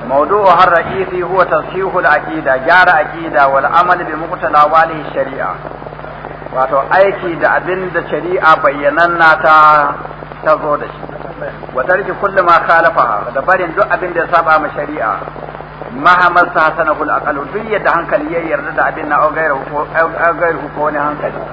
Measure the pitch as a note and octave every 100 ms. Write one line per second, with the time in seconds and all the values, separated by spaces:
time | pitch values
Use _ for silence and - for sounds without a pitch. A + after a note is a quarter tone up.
0 | A#2+ C#3 D3+ G3+ G3 F3 F3+ E3+ E3 F#3+
1 | F3+ F3+ E3+ F#3 F3 E3 D3 F#3 F#3+ F3+
2 | E3 D3+ D3+ D#3+ C#3 C3 D#3+ F3 F3+ E3
3 | D3+ D#3+ E3 D3+ C#3 C3+ C#3 E3 F3+ F3+
4 | E3 D#3 E3 F3+ E3+ D3 D3+ D#3+ D#3+ D#3
5 | D3 - C3+ C3+ F#2 F2+ - - - -
6 | - - - - - B2+ C3 C#3 - F3+
7 | G3 G3 F3+ D#3+ D3+ C3+ C#3+ F#3 F#3 E3+
8 | D#3 D#3 E3 F3+ D#3 D#3 D3 C#3+ C#3+ D3
9 | E3+ E3+ E3 D#3 D#3 D#3 D3+ D3+ C#3+ C#3+
10 | - - - - D#3 D3+ D3+ D3 A2+ -
11 | - - - - - - - - - F#3
12 | F#3+ F3 G3+ F#3+ F3 E3 D3 E3 E3 -
13 | B2 G#2+ A#2+ C3 C3 F#3 F3+ D#3+ G#3 F3
14 | F3+ E3+ D#3 F3 D#3+ D#3 D3+ D#3 D3 D3+
15 | A2+ F#2+ - - - - - - - B2+
16 | D#3 F3+ F3+ F3 E3+ F3 D#3 D#3+ D#3 D3
17 | D3+ B2+ D#3 C#3+ C#3+ G3+ A3 G#3 E3 D#3+
18 | E3 D#3+ D3+ E3+ E3 D3 C#3+ - C3 D3
19 | D3 D3 D3+ D3+ D#3+ C3+ - D3 D3+ D#3
20 | E3 D#3 E3+ D#3+ E3+ D3+ D3 D3 D3+ D3+
21 | D3 D3 C#3 - -